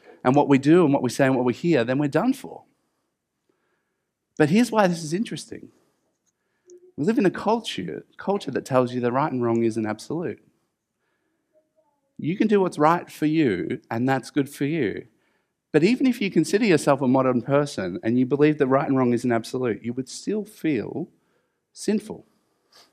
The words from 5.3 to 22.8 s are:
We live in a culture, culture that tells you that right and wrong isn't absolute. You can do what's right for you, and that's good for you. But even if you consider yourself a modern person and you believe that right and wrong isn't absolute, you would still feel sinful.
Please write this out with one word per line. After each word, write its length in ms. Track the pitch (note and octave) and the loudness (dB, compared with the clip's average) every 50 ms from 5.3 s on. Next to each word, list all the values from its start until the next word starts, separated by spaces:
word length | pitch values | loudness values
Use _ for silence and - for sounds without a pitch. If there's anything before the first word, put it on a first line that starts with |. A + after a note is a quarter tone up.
| - D3 - - - - - G#2 _ _ _ _ _ _ _ _ _ _ _ _ _ _ _ _ _ _ _ - - - _ - _ | -8 -12 -12 -14 -18 -18 -18 -20 _ _ _ _ _ _ _ _ _ _ _ _ _ _ _ _ _ _ _ -20 -20 -20 _ -16 _
We 80 | - C#3+ | -6 -2
live 140 | F3+ A3+ C4+ | -2 0 2
in 80 | G#3 | 2
a 40 | F3 | 0
culture, 720 | - - - G3+ A3 A#3+ A3+ - - - F3+ E3 D#3 - - _ _ | 0 -2 -2 -2 -2 -2 -2 -6 -8 -8 -8 -8 -10 -12 -14 _ _
culture 360 | - - - G3 G3+ - - | -10 -4 -4 -4 -4 -4 -6
that 120 | B2+ G#2 - | -6 -6 -4
tells 300 | - C3 B2+ B2+ A#2+ A#2+ | 0 2 2 2 0 0
you 60 | B2 | -2
that 120 | A#2+ A#2+ | -2 0
right 200 | A#2 C3 D3 D#3+ | 0 0 0 0
and 100 | C3+ B2 | -2 -2
wrong 220 | A#2+ A#2 A#2 A#2 A#2 | 0 0 2 2 0
isn't 220 | A2+ G#2+ A2+ G#2+ | 0 0 -2 -4
absolute. 540 | G#2+ G#2+ - - - C#3 E3 F3+ C#3+ - - _ _ _ _ _ _ _ _ _ _ _ _ _ _ _ _ _ _ _ _ _ _ _ _ _ _ _ _ _ _ _ _ _ _ _ - | -4 -4 -6 -8 -8 -8 -6 -6 -8 -10 -12 _ _ _ _ _ _ _ _ _ _ _ _ _ _ _ _ _ _ _ _ _ _ _ _ _ _ _ _ _ _ _ _ _ _ _ -8
You 160 | - C#3 F3+ | -6 -4 -2
can 120 | G#3 A3+ G#3 | 0 2 2
do 140 | G#3+ G3+ | 4 2
what's 160 | F#3+ F3+ - - | 2 2 0 2
right 320 | D3 D#3 E3+ F3 - - | 4 4 4 2 -2 -6
for 140 | - - D#3 | -6 -2 -2
you, 560 | D3+ D#3 D#3+ D#3 B2 F#2+ E2+ D#2+ - B2 - - - | 0 2 2 2 2 2 0 -2 -4 -6 -8 -8 -6
and 180 | A2+ A#2 B2 C3 | -4 -2 0 0
that's 220 | C3+ - - - | 0 -2 -4 -4
good 180 | - D3+ C3+ C3 | -4 -4 -4 -4
for 160 | - - C#3+ | -4 -6 -4
you. 420 | C#3 D#3+ E3+ C3 F#2+ F#2 F2+ - - _ _ _ _ _ _ _ _ _ _ _ _ | -4 -2 -2 -4 -4 -4 -8 -12 -16 _ _ _ _ _ _ _ _ _ _ _ _
But 140 | - D3+ D3+ | 2 2 4
even 220 | G3 B3 B3 C#4+ | 4 2 2 2
if 120 | C4 A#3+ - | 0 0 0
you 120 | G#3 F#3+ | -2 0
consider 340 | - E3+ D#3 - - G#3 A#3+ | 2 0 2 2 2 2 4
yourself 380 | G#3 E3+ C#3+ - D#3 C#3 C3 | 4 2 4 4 2 2 2
a 60 | C#3+ B2 | 2 2
modern 340 | C3 C3 C3 C3 B2 A#2+ | 2 4 4 2 2 0
person 580 | A2 - C#3 C#3+ D3 C#3+ - - G2 F2+ F2 G#2+ | 0 0 0 0 0 0 -4 -6 -6 -6 -6 -6
and 160 | - A2+ A#2 B2+ | -2 0 0 0
you 60 | B2+ | 0
believe 320 | B2 D3 C#3 D3 D3+ D3+ | 0 2 2 2 2 2
that 120 | D3 C#3+ B2+ | 2 0 2
right 200 | C3 C3+ C3 - | 2 0 0 0
and 80 | C3+ | 0
wrong 160 | C3 B2+ A#2+ | 0 2 2
isn't 180 | B2 A#2+ B2 B2+ | 0 0 0 0
absolute, 520 | A#2 A2+ A2+ - - B2+ B2+ B2 G#2 - | -2 -2 -2 -4 -6 -4 -2 -4 -4 -4
you 100 | - A#2 | -6 -8
would 160 | A#2+ B2+ C3 - | -8 -8 -10 -10
still 340 | - - - - G3 G#3+ | -12 -12 -8 -6 -6 -6
feel 640 | G3+ - - - - D#3+ D3+ A2 - - - - F3 - _ _ _ _ _ _ _ _ _ _ _ _ _ | -6 -10 -10 -6 -4 -2 -2 -2 -4 -6 -8 -8 -10 -10 _ _ _ _ _ _ _ _ _ _ _ _ _
sinful. 500 | - - - G#3+ G#3+ - - - - - _ _ _ _ _ _ _ _ _ _ - | -10 -4 -4 -2 -2 -4 -8 -14 -16 -18 _ _ _ _ _ _ _ _ _ _ -20